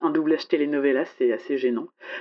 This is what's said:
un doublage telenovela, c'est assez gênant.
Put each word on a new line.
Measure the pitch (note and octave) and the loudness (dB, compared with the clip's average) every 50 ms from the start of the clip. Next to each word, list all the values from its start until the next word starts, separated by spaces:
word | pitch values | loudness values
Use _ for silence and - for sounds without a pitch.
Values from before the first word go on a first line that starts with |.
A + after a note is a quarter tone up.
un | E3+ D#3+ | -2 0
doublage | D3+ D#3+ D#3 D#3 D#3+ D#3 - - | 0 2 2 2 0 0 0 0
telenovela, | - D3+ D3 D3 D3 C#3+ C#3 C#3+ C3+ C3 B2 | 0 0 2 0 0 2 2 2 2 2 0
c'est | - - - C3 A#2+ | -4 -2 0 0 2
assez | A2+ G#2+ - - C#3+ | 0 0 -2 -4 -2
gênant. | C3 B2+ B2+ A#2+ A2+ - - _ _ - - - - | 0 0 0 0 -2 -4 -8 _ _ -16 -14 -14 -8